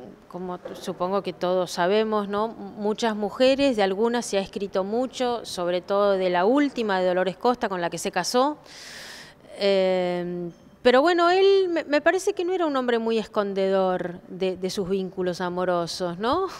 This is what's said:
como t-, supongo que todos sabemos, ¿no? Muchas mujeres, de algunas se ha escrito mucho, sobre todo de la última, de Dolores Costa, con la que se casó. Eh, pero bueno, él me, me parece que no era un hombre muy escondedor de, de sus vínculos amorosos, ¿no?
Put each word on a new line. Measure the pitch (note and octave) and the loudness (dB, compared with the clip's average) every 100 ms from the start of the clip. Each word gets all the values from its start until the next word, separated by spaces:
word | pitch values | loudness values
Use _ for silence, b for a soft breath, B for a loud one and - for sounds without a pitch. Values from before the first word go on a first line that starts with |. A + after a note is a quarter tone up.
| - - - | -20 -20 -16
como | F3 F#3 F3+ | -12 -10 -10
t-, | - F#3+ | -12 -12
supongo | - F3 F3+ G3 | -8 -4 -2 -2
que | F#3 | -4
todos | F3 F3+ F#3 F3 | -4 0 0 0
sabemos, | - F3+ G#3+ A3 G#3+ G3+ | 0 2 2 2 0 -2
¿no? | G3+ A3+ | -2 -4
Muchas | - G3 G3 G#3 G#3+ A#3 G#3+ | -6 -12 -6 -4 -2 -2 -2
mujeres, | G3+ - C4 C4+ C#4 G#3+ | -4 2 2 4 2 2
de | |
algunas | F#3+ F#3+ A#3 A#3+ - | 2 2 0 0 -2
se | G3 | -2
ha | |
escrito | F#3+ G#3 G3 F#3+ | -2 -6 -4 -4
mucho, | F#3+ A3+ B3+ - B3 A#3 - | -2 -2 -4 -2 -4 -4 -6
sobre | - F3 F3+ | -4 -2 -2
todo | F3 G3+ G3+ | 0 2 4
de | G3 F#3 | 4 2
la | F3+ F#3+ | 2 4
última, | C#4 C#4+ - A3 F#3+ | 4 2 0 -2 0
de | F#3 | 2
Dolores | F3+ F#3 F3 | 2 0 0
Costa, | A#3+ B3 A3 | 0 0 -2
con | F#3 | -4
la | E3+ | -4
que | E3 | -4
se | G3+ | -6
casó. | - - B3 C#4 D4 B B B B B B B B - - | -4 0 2 0 -2 B B B B B B B B -18 -2
Eh, | G3 G3 F#3 F#3 F3+ F3 F3 F3+ F3 - - - | 2 4 4 2 0 -2 -4 -6 -8 -12 -20 0
pero | B3 B3 | 4 6
bueno, | D#4+ F4 E4+ | 6 4 4
él | F#4 G4 G4 F#4 | 6 6 4 2
me, | E4 C#4 | 0 0
me | D4 | 0
parece | E4 F#4 G4 | 2 2 0
que | G4 | -2
no | F4 | -2
era | F#4 E4 | 0 0
un | C#4 | 0
hombre | B3 A#3 | 0 0
muy | A3+ A3+ | 0 -2
escondedor | G3+ - G3+ G3 F#3+ F#3+ F#3+ F#3 F3 F3 - | -2 -2 -2 0 2 2 2 0 -4 -8 -12
de, | F#3 F#3+ F#3 | -4 -4 -2
de | F#3 | -6
sus | G#3 F3+ | -4 -2
vínculos | G3 F#3 F3+ F3+ E3+ | -2 -4 -4 -4 -2
amorosos, | F3+ F3+ F3+ F3 E3+ - F3+ F3 | -4 -2 0 0 -2 -4 -6 -4
¿no? | A3 D#4+ F#4+ - | -2 0 -2 -4